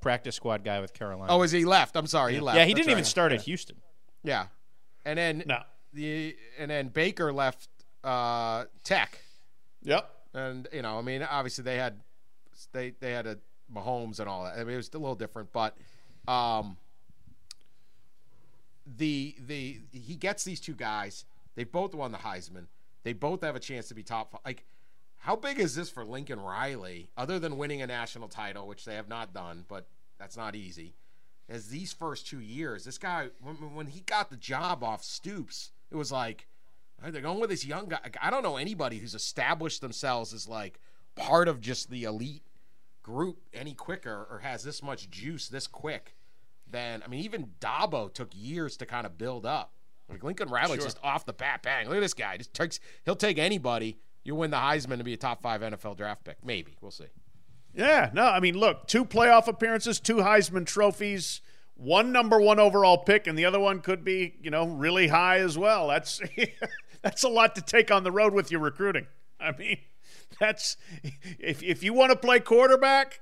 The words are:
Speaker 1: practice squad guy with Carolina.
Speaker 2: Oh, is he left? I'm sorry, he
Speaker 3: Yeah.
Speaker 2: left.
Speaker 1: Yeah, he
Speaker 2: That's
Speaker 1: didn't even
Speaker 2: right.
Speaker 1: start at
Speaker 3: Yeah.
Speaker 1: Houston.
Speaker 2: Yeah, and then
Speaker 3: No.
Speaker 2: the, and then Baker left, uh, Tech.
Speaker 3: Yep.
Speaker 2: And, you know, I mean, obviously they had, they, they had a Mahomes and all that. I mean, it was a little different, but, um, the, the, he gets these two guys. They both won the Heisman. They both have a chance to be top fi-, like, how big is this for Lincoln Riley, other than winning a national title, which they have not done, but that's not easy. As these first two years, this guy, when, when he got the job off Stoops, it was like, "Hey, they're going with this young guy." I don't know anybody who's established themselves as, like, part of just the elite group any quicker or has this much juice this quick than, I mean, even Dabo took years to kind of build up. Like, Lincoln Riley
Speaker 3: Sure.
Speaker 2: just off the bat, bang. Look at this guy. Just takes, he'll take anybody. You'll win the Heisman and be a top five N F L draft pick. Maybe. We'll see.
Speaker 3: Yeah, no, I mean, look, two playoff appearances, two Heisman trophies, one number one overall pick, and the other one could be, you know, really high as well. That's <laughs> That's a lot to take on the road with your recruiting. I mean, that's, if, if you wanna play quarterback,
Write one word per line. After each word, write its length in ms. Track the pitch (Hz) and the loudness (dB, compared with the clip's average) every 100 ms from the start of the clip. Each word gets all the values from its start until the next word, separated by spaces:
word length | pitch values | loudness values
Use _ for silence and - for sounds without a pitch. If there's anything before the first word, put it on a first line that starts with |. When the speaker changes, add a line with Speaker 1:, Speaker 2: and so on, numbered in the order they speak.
Speaker 1:
practice 340 | 131 120 127 - | 0 0 -2 -4
squad 260 | 120 107 | -2 -2
guy 160 | 104 101 | -2 -4
with 120 | 98 | -4
Carolina. 400 | - 104 95 95 | -8 -8 -4 4
Speaker 2:
Oh, 100 | 180 | 6
is 80 | 175 | 6
he 140 | 175 | 4
left? 320 | 170 190 131 165 | 6 6 6 0
I'm 100 | 151 | 0
sorry, 260 | 160 127 | 2 4
he 60 | 135 | 2
Speaker 3:
Yeah. 60 | |
Speaker 2:
left. 120 | 139 156 | 4 8
Speaker 1:
Yeah, 60 | 165 | 8
he 60 | |
Speaker 2:
That's 60 | 226 | 8
Speaker 1:
didn't 100 | 320 | 4
even 120 | 220 | 4
Speaker 2:
right. 40 | 147 | 4
Speaker 1:
start 260 | - 165 | 4 4
at 60 | 123 | 4
Speaker 3:
Yeah. 40 | |
Speaker 1:
Houston. 320 | - 175 - - - - - - | 0 -6 -6 -14 -16 -16 -16 -10
Speaker 2:
Yeah, 220 | 156 120 92 - - - - - | -2 -2 -2 -10 -16 -16 -16 -10
and 140 | 147 156 | -6 0
then 240 | 170 156 156 | 0 0 -2
Speaker 3:
No. 160 | 120 - - - | -4 -4 -16 -14
Speaker 2:
the, 440 | 143 151 156 156 127 113 123 | -8 -4 -4 -6 -10 -16 -10
and 140 | 147 | -4
then 200 | 151 131 | -2 -2
Baker 420 | 156 175 190 160 | 0 0 2 0
left, 340 | 139 135 - - - - - | 2 0 -2 -14 -16 -16 -10
uh, 640 | 135 127 120 120 113 113 123 - | -2 0 0 0 0 -2 -6 -10
Tech. 340 | - 185 104 - - - - - - - | 0 2 2 -4 -16 -16 -16 -16 -16 -10
Speaker 3:
Yep. 260 | 143 165 - - - | 0 0 0 -14 -12
Speaker 2:
And, 360 | 131 131 127 123 | -8 -8 -8 -10
you 80 | 147 | -8
know, 160 | 117 110 | -6 -6
I 60 | |
mean, 220 | 123 131 | -6 -6
obviously 400 | 147 143 127 - | -4 -2 -4 -6
they 120 | 127 127 | -4 -2
had, 240 | 127 104 - - - - - - - | -2 -6 -12 -14 -16 -16 -16 -16 -10
they, 180 | 127 127 127 | -8 -8 -8
they 100 | 131 | -6
had 160 | 120 110 | -4 -6
a 120 | 107 - - - | -8 -10 -16 -14
Mahomes 460 | 107 104 123 117 104 | -10 -4 -4 -6 -6
and 80 | 101 | -6
all 160 | 95 | -6
that. 100 | 90 | -6
I 40 | 101 | -6
mean, 120 | 117 | -6
it 20 | 123 | -6
was 140 | 117 | -8
a 40 | 156 | -8
little 180 | 139 120 | -6 -6
different, 360 | 110 113 104 | -8 -10 -6
but, 240 | 120 110 - - - - - - | -2 -2 -2 -18 -18 -18 -10 -2
um, 480 | 127 120 110 104 90 - - - - - - - - - - - - - - - - - - - - - | 0 2 0 -2 -10 -14 -16 -16 -16 -16 -16 -16 -16 -16 -16 -16 -16 -16 -16 -18 -18 -18 -18 -18 -18 -14
the, 480 | 117 156 143 143 113 127 | -4 -2 0 -4 -10 -10
the, 340 | 147 131 113 113 | -8 -8 -10 -14
he 220 | 127 117 | -14 -12
gets 300 | 160 185 208 | -6 -4 -4
these 160 | 185 175 | -6 -8
two 140 | - | -8
guys. 500 | 123 117 107 101 - - - - | -6 -4 -4 -6 -10 -16 -16 -14
They 100 | - | -10
both 300 | 117 175 196 | -6 -4 -4
won 180 | 160 131 | -6 -8
the 60 | 104 | -8
Heisman. 480 | 110 92 85 90 87 - - - | -8 -10 -10 -14 -16 -16 -18 -10
They 80 | 120 | -8
both 300 | 104 147 185 | -4 -4 -2
have 140 | 160 127 | -4 -6
a 40 | |
chance 280 | - 127 107 | -8 -10 -10
to 60 | |
be 80 | 110 | -14
top 260 | 98 113 107 | -8 -6 -6
fi-, 60 | 113 | -10
like, 200 | 135 127 - - - - - - | -10 -10 -12 -18 -18 -18 -18 -10
how 180 | - 220 | -2 -2
big 220 | 277 277 | -2 0
is 140 | 175 | 0
this 160 | 135 175 | -2 -8
for 140 | 127 | -10
Lincoln 360 | 110 127 143 113 | -10 -10 -8 -8
Riley, 680 | 98 98 135 131 92 87 - - | -6 -4 -4 -6 -10 -12 -12 -8
other 220 | 135 185 | -4 -4
than 180 | 160 139 | -4 -4
winning 240 | 147 143 | -6 -6
a 40 | 127 | -6
national 420 | 123 117 120 110 | -6 -6 -10 -12
title, 380 | 110 104 101 101 | -10 -8 -8 -12
which 180 | 101 | -12
they 100 | 117 | -10
have 140 | 107 104 | -10 -8
not 240 | 117 107 | -8 -8
done, 320 | 92 87 85 87 | -10 -12 -12 -12
but 180 | 98 - - - - | -14 -14 -18 -18 -16
that's 180 | 98 117 | -16 -10
not 180 | 110 104 | -10 -10
easy. 380 | 95 82 82 - - - - - - | -12 -14 -16 -18 -18 -18 -18 -18 -12
As 200 | 117 104 | -12 -10
these 240 | 139 185 | -10 -10
first 340 | - 160 131 - | -8 -8 -8 -10
two 140 | 139 | -12
years, 440 | 107 127 156 104 | -12 -8 -8 -8
this 140 | 113 127 | -12 -10
guy, 300 | 190 175 131 - | -4 -4 -6 -10
when, 340 | 131 156 151 | -14 -12 -12
when 120 | 147 147 | -12 -12
he 140 | 160 | -10
got 300 | 185 208 196 | -4 -2 -4
the 60 | 123 | -8
job 460 | - 135 175 156 | -6 -4 -2 -2
off 220 | 117 104 | -4 -6
Stoops, 680 | - - 180 202 135 - - - - | -8 -12 -10 -10 -10 -12 -14 -16 -12
it 60 | 151 | -8
was 140 | 131 | -4
like, 360 | 131 117 - - - - - - - | -2 -4 -6 -14 -16 -16 -16 -16 -14
"Hey, 60 | 151 | -12
they're 100 | 151 | -8
going 200 | 147 196 | -6 -2
with 100 | 226 | -2
this 160 | 180 135 | -2 -4
young 220 | 156 202 | -6 -4
guy." 100 | 160 123 - | -6 -6 -2
I 80 | 147 | 0
don't 120 | 262 | 2
know 120 | 214 131 | 0 -2
anybody 420 | 165 202 131 113 | -4 -2 -4 -4
who's 160 | 117 | -8
established 680 | 104 - - 127 165 160 - | -8 -6 -2 0 0 -2 -6
themselves 520 | 127 - 139 120 110 | -8 -4 -2 -2 -4
as, 160 | 110 104 | -10 -10
like, 300 | 113 101 - - - - | -10 -10 -12 -16 -16 -14
part 340 | - - 165 170 | -6 4 6 6
of 120 | 131 | 2
just 300 | 110 123 - | -4 -6 -6
the 140 | 123 | -6
elite 380 | 113 107 131 147 - - - - - - | -6 -4 -6 -10 -14 -16 -16 -16 -16 -16
group 360 | - 123 185 160 - | -8 -4 -4 -4 -14
any 220 | 117 147 | -12 -12
quicker 520 | 123 - 185 123 104 107 | -10 -8 -8 -8 -10 -10
or 80 | 107 | -10
has 240 | 135 117 | -8 -8
this 180 | 127 - | -10 -10
much 280 | 139 127 98 | -8 -10 -10
juice 380 | 90 131 165 - | -12 -10 -8 -8
this 180 | 131 - | -8 -10
quick 480 | - 156 120 - - - - - - - | -8 -8 -8 -10 -18 -16 -16 -16 -16 -10
than, 320 | 120 120 113 | -8 -6 -8
I 40 | 107 | -8
mean, 120 | 127 | -8
even 260 | 208 202 117 87 | -6 -8 -10 -6
Dabo 520 | 107 143 196 143 101 | -4 0 0 0 -4
took 180 | - 117 | -8 -10
years 440 | 95 117 170 151 - | -10 -8 -6 -6 -6
to 80 | 123 | -8
kind 180 | 123 | -6
of 140 | 107 82 | -6 -6
build 260 | 117 123 | -6 -4
up. 280 | 110 160 - - - - - | -2 -4 -4 -12 -16 -16 -14
Like, 140 | 98 | -10
Lincoln 260 | 139 190 170 | -8 -6 -2
Riley 280 | 123 165 135 | 2 2 2
Speaker 3:
Sure. 80 | 139 | -4
Speaker 2:
just 120 | - | -4
off 240 | 139 143 - | -2 -2 -4
the 60 | |
bat, 300 | - 135 123 | -6 -4 -2
bang. 240 | 123 131 110 | -2 -2 0
Look 80 | 190 | 0
at 40 | |
this 140 | 196 | 0
guy. 220 | - 107 90 | -2 -6 -6
Just 160 | - | -10
takes, 240 | - 175 - - - | -4 -4 -4 -12 -8
he'll 120 | - 185 | -2 2
take 220 | 208 151 | 2 2
anybody. 600 | 170 202 127 117 110 110 - - | 2 2 0 0 -2 -6 -14 -14
You'll 140 | 131 156 | -8 -2
win 140 | 160 | 0
the 40 | 143 | 2
Heisman 360 | 139 151 127 | 4 2 0
and 100 | 123 | -4
be 80 | 120 | -4
a 40 | 113 | -4
top 240 | 131 120 | -4 -4
five 200 | 120 110 | -2 -2
N 80 | 110 | -4
F 100 | 104 | -6
L 100 | 107 98 | -8 -6
draft 260 | 104 104 | -6 -6
pick. 180 | - 73 | -10 -12
Maybe. 320 | 123 104 80 - | -6 -6 -6 -14
We'll 120 | 101 | -14
see. 140 | - 71 - - - - - - | -14 -16 -16 -18 -18 -18 -18 -12
Speaker 3:
Yeah, 360 | - 254 302 131 | 0 6 6 6
no, 140 | 143 247 | 6 6
I 120 | 185 | 6
mean, 180 | 180 180 | 4 6
look, 280 | 214 156 - | 4 4 2
two 180 | 226 262 | 2 4
playoff 420 | 214 240 233 233 | 6 12 10 10
appearances, 500 | 202 226 226 - - | 2 2 2 0 0
two 180 | - 226 | 4 6
Heisman 500 | 190 208 160 185 170 | 8 8 8 0 -2
trophies, 760 | 202 208 202 208 196 160 - - - - | 4 4 4 -2 -2 -4 -8 -10 -16 -16
one 380 | - 127 180 240 | -8 4 6 6
number 260 | 247 226 220 | 6 8 8
one 220 | 208 214 | 10 10
overall 380 | 208 202 190 175 | 10 10 10 10
pick, 280 | 180 208 175 | 8 6 6
and 100 | 156 | 4
the 80 | 175 | 4
other 120 | 196 | 6
one 220 | 196 190 | 4 2
could 240 | 175 185 | 0 0
be, 300 | 160 185 180 - | 2 0 0 -4
you 80 | 156 | -2
know, 160 | 151 165 | 0 0
really 420 | 151 151 185 165 | 2 2 6 8
high 300 | 165 180 185 | 8 8 6
as 180 | 185 156 | 4 4
well. 320 | 208 214 151 | 6 6 6
That's 320 | 151 - - 185 - 240 - | 2 2 -6 -4 0 0 0
<laughs> 300 | 226 - - - | -6 -6 -12 -2
That's 200 | 208 - | -2 2
a 40 | 262 | 4
lot 260 | 226 226 214 | 8 6 6
to 40 | |
take 280 | - 233 220 | 4 6 8
on 140 | 202 | 6
the 80 | 185 | 4
road 200 | 190 214 | 6 6
with 180 | 196 135 | 6 2
your 100 | 165 | 0
recruiting. 460 | 151 143 196 160 - - - - | 0 0 0 0 -4 -14 -16 -6
I 120 | 156 | -4
mean, 260 | 147 208 202 - - - - - - | -2 -2 -4 -4 -16 -16 -14 -10 2
that's, 380 | 214 214 - - - 165 143 - 185 - | 2 2 -2 -4 -10 -10 -10 -10 -12 -6
if, 240 | 165 143 | -4 -2
if 200 | 175 165 | 0 0
you 100 | 190 | 2
wanna 240 | 240 262 262 | 8 8 8
play 240 | 240 247 | 8 6
quarterback, 800 | 240 233 262 262 269 269 269 - | 10 10 10 10 10 6 6 -2